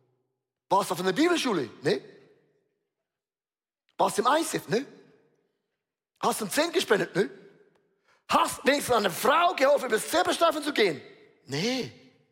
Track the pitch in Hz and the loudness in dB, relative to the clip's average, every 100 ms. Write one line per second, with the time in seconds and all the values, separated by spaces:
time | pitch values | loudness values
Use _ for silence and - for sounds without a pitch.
0 | _ _ _ _ _ _ _ 190 190 170 | _ _ _ _ _ _ _ 0 0 -2
1 | 185 180 330 330 247 185 113 - 143 240 | -2 2 2 2 0 -2 -4 -4 -2 -2
2 | - - _ _ _ _ _ _ _ _ | -4 -20 _ _ _ _ _ _ _ _
3 | _ _ _ _ _ _ _ _ _ - | _ _ _ _ _ _ _ _ _ -2
4 | 190 196 233 302 330 - - 202 285 - | 0 2 2 2 0 -6 -4 -4 -4 -12
5 | - _ _ _ _ _ _ _ _ _ | -20 _ _ _ _ _ _ _ _ _
6 | _ _ 208 - 202 - 339 349 - 202 | _ _ -4 -4 -4 -2 -2 -2 0 0
7 | 175 170 240 - - _ _ _ _ _ | 0 -2 -4 -6 -20 _ _ _ _ _
8 | _ _ - 277 311 - 240 285 - 233 | _ _ -2 0 0 0 0 0 2 0
9 | 202 156 233 302 349 - 269 285 254 214 | 0 0 2 4 2 2 4 4 2 -2
10 | - 320 359 285 330 302 294 269 202 139 | 0 0 0 2 0 0 -4 0 0 -2
11 | - - - _ - 139 214 254 135 - | -10 -20 -20 _ -10 -6 -4 -4 -8 -14
12 | - _ _ | -20 _ _